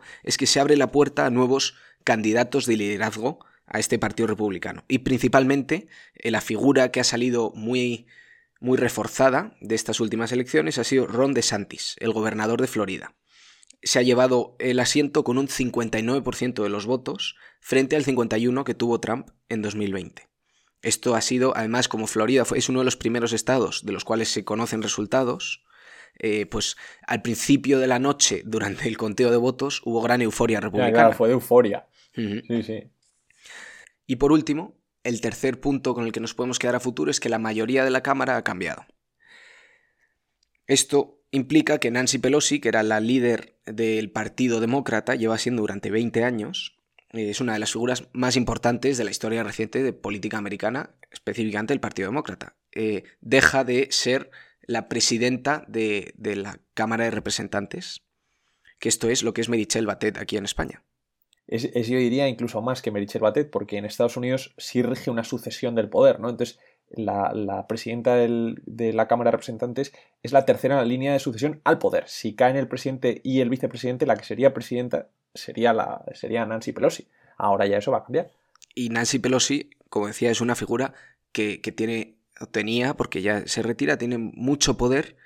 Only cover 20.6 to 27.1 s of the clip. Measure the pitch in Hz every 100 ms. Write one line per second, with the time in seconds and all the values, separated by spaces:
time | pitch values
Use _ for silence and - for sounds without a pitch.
20.6 | _ _ 117 - 127 113 - 127 127 113
21.6 | 110 120 131 110 110 110 110 131 117 -
22.6 | - 127 127 - 113 120 117 113 - 131
23.6 | 95 - 104 95 - 110 110 113 95 107
24.6 | 120 110 107 - 104 131 123 - - -
25.6 | _ _ - - - - 110 107 101 107
26.6 | - - - - -